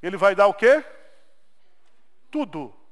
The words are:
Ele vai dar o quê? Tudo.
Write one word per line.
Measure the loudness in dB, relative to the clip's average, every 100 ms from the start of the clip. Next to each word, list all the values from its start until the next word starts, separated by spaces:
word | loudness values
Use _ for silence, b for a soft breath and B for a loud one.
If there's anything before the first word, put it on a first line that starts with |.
Ele | -10 -2
vai | 0
dar | 2 0
o |
quê? | 2 2 2 0 -20 -20 -20 -20 -20 -20 -20 -20 -20 -20 -20 -20 -20 -14
Tudo. | -10 -10 -12 -16 -18 -20